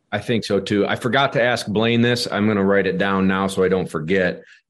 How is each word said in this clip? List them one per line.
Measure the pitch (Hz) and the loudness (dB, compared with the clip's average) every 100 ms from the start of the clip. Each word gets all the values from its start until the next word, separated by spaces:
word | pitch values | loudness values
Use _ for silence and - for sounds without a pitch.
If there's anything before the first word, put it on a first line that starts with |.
| - | -8
I | - | -8
think | - 113 | -2 -2
so | - 101 | 0 -2
too. | 98 104 98 | 0 0 0
I | 107 | -2
forgot | 123 131 135 | -2 0 0
to | 135 | 0
ask | 120 117 - | 0 -2 -2
Blaine | 101 113 117 | 0 2 2
this. | 120 120 - | 2 0 -2
I'm | 101 104 | -2 0
gonna | 104 | 2
write | 98 98 95 | 2 2 2
it | 92 | 0
down | 98 98 95 | 0 2 2
now | 95 98 | 2 -2
so | 95 | 0
I | 92 | 0
don't | 92 87 | 0 -2
forget. | 82 78 95 90 - - - | -6 -2 0 0 -4 -14 -20